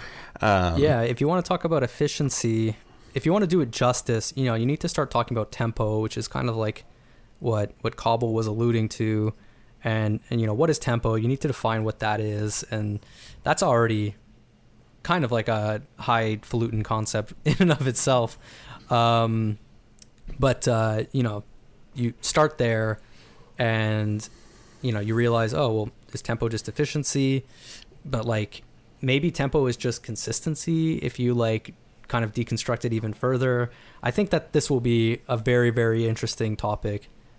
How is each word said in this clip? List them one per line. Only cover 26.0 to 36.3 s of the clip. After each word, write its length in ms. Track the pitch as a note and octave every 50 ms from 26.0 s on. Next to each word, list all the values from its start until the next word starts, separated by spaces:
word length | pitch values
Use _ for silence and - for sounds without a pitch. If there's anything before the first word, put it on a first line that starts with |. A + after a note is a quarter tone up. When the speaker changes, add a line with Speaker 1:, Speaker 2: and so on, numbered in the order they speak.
| - - -
Speaker 2:
is 100 | - -
tempo 260 | - A#2 A2+ - A2+
just 200 | A2+ G#2+ - -
efficiency?" 760 | - - D3+ C#3 - D3+ C3+ - - C#3 C3+ C3+ C3+ C3 - - - - - - - - - - - - -
But, 200 | C#3+ C3 A2+ A2
like, 380 | A#2 A2+ G#2+ G#2 - - - - - - - - - - - -
maybe 280 | B2+ B2+ C#3+ D3 F3
tempo 360 | - - C#3 C#3 - D#3 C3+
is 100 | B2+ A#2+
just 260 | - - B2 A#2+ - -
consistency 960 | - A2 - - - A#2 - - E3 D#3 - - - E3 D#3+ D#3+ D#3+ D#3+ -
if 200 | - C3+ - -
you, 160 | B2 A#2+ B2
like, 400 | A#2 A#2 A2+ A2+ A2 - - - - - - - - - -
kind 160 | - A#2+ A#2
of 80 | G#2+ -
deconstruct 520 | - A#2 - A#2+ A2 - - A#2+ A2+ -
it 80 | A#2+ A2+
even 200 | A2+ A2 G#2+ G2+
further. 580 | - - B2+ C3 B2 C3 B2+ B2 B2 B2 A#2+ - - - - - - -
I 80 | B2 -
think 180 | - G#3 -
that 220 | - E3 - - -
this 180 | - - -
will 100 | C#3+ B2
be 400 | A#2+ B2 A#2 A2+ A2+ A2+ A#2 - - -
a 80 | B2+
very, 340 | A2+ A2 B2+ B2 B2 A#2+ A#2+
very 360 | A2+ B2 A#2 A2+ A2+ A2+ A#2
interesting 500 | A#2 A2+ - - A2+